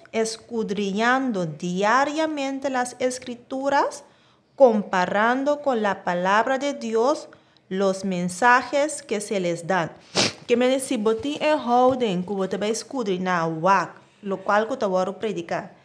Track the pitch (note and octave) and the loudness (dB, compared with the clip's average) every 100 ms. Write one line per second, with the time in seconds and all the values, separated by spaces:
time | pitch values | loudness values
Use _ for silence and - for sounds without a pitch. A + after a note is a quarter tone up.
0 | - A3 A3 - - A#3 G3 G3+ G3+ G3 | -6 -2 -2 -4 -8 -6 -4 -2 -2 0
1 | A#3 C4 C4+ G3 E3+ D3+ F3+ F3+ G3+ B3 | 2 2 0 -2 -4 -4 -4 0 2 4
2 | C#4+ D4 D#4+ D4 C4+ C4+ C#4 B3+ B3 - | 2 0 -2 -2 -4 -4 -4 -2 -4 -2
3 | B3+ B3+ - A#3+ - C4 C#4 C#4 B4 - | -4 -4 -10 -12 -10 -4 0 2 0 -4
4 | - _ _ _ _ - C4 G#3+ G3 F#3 | -18 _ _ _ _ 6 6 6 0 0
5 | F3+ G3 A3+ C4 C#4 D4 D4 A#3 G#3 G3+ | 0 2 2 2 0 0 0 0 0 -2
6 | - F3 F#3 G#3 A3+ C4 C#4+ A#3+ A3+ A3 | -2 0 2 2 2 0 -2 -4 -2 0
7 | B3 D#4 - - _ _ _ F#3+ G3 F#3+ | 2 0 -6 -20 _ _ _ 0 0 0
8 | G3 F3+ F3+ - B3 B3 B3+ C#4+ D4+ D4 | -4 -2 -4 2 6 6 4 0 0 -4
9 | - G#3 G#3 G3+ F3 E3+ E3 F#3+ D#3 - | -6 -6 -2 -2 -2 -4 -2 -2 -2 -8
10 | - - - - - A#3 B3 C4+ C4+ B3 | -6 -2 -2 -4 -2 0 2 0 -2 -2
11 | G#3+ A3 C#4 D4 D4+ D4+ A#3+ B3 B3+ C4 | 0 -2 -4 -2 0 0 2 4 4 2
12 | A#3 F3+ F#3 G3 F#3 F#3+ G#3 A3+ - C4+ | 0 -2 -4 -4 -4 -2 -2 -4 -6 -6
13 | G#3 F3+ F#3 F3 E3 D#3+ F3 G3 D#3+ - | -2 -2 0 0 -2 0 4 4 2 -10
14 | _ _ G3+ F#3 - G#3 A3 C4 G#3 F#3 | _ _ -8 -6 0 2 2 -2 0 0
15 | F#3 G3 A3 F3 E3+ E3+ G3 - | -2 -4 -6 -6 -6 -8 -8 -20